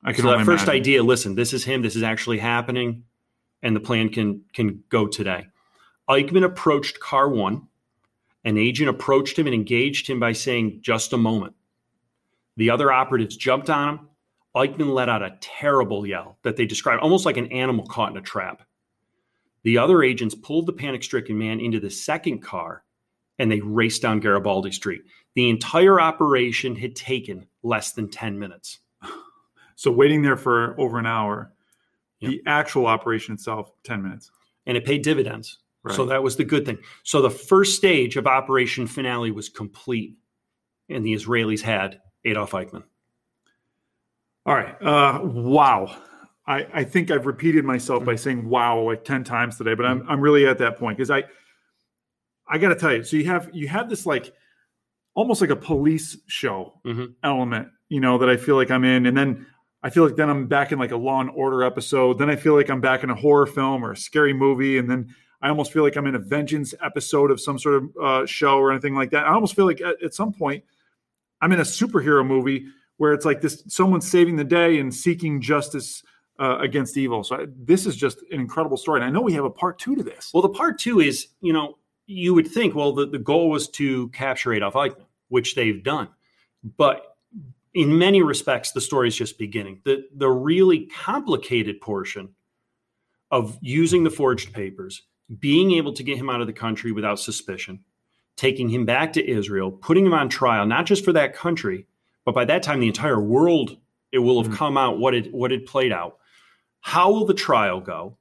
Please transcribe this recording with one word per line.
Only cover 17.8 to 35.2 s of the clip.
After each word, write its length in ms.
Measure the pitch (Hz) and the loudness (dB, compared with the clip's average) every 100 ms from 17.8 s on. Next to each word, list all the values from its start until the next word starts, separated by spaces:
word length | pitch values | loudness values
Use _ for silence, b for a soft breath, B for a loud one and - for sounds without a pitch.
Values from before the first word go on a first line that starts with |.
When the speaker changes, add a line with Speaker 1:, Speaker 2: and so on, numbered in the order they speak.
| - | -4
Speaker 2:
caught 240 | - 104 | -6 -6
in 60 | 95 | -6
a 40 | |
trap. 400 | 92 107 92 92 _ _ _ _ _ _ _ _ _ _ | -10 -8 -8 -12 _ _ _ _ _ _ _ _ _ _
The 160 | 113 117 | 2 4
other 240 | 135 180 | 6 6
agents 320 | 135 120 113 - | 4 2 -4 -6
pulled 320 | - 151 170 | -6 -4 -4
the 60 | |
panic-stricken 640 | - 143 127 - 127 - 107 | -6 -8 -8 -6 -6 -4 -4
man 240 | 110 110 | -4 -4
into 200 | 117 113 | -4 -4
the 100 | 101 | -6
second 540 | - - 160 165 117 | -10 -6 -4 -4 -6
car, 400 | - 92 82 82 _ _ _ _ _ _ | -10 -12 -12 -14 _ _ _ _ _ _
and 120 | 117 | 0
they 100 | 107 | 0
raced 420 | 101 107 117 113 | -2 0 0 0
down 160 | 123 107 | -2 0
Garibaldi 520 | 104 101 98 95 98 | 2 0 2 -2 -2
Street. 300 | 95 101 87 _ b b | -8 -8 -10 _ b b
The 160 | - 123 | 0 0
entire 500 | 113 - 165 185 190 | 0 0 4 6 6
operation 760 | 160 160 151 135 123 117 135 107 | 4 2 2 2 0 -2 -6 -6
had 200 | 117 120 | -10 -10
taken 520 | - 131 98 92 98 _ | -6 -6 -6 -14 -16 _
less 300 | 117 110 - | -4 -4 -4
than 180 | - 104 | -8 -10
ten 260 | - 113 101 | -8 -10 -8
minutes. 400 | 101 85 - - _ _ B B B B B _ b b | -12 -14 -20 -20 _ _ B B B B B _ b b
Speaker 1:
So 160 | 139 | 0
waiting 300 | 120 143 151 | 4 4 4
there 160 | 143 131 | 2 0
for 420 | 127 120 117 - | 2 0 0 -2
over 180 | 131 117 | -4 -2
an 80 | 113 | -4
hour, 460 | 113 107 107 113 _ _ _ _ _ _ _ | -2 -2 -6 -10 _ _ _ _ _ _ _
Speaker 2:
Yeah. 100 | - | -8
Speaker 1:
the 120 | 135 - | -6 -2
actual 420 | 147 147 139 117 | -2 0 0 0
operation 460 | 110 - 110 - | 0 -2 -6 -6
itself, 380 | 107 - 110 101 _ | -12 -8 -10 -10 _
ten 180 | - 113 | -12 -10
minutes. 300 | 95 101 - _ _ _ - | -10 -12 -20 _ _ _ -4
Speaker 2:
And 120 | 120 | -4
it 80 | 117 | 0
paid 180 | 143 | -2
dividends. 560 | 143 147 | 0 0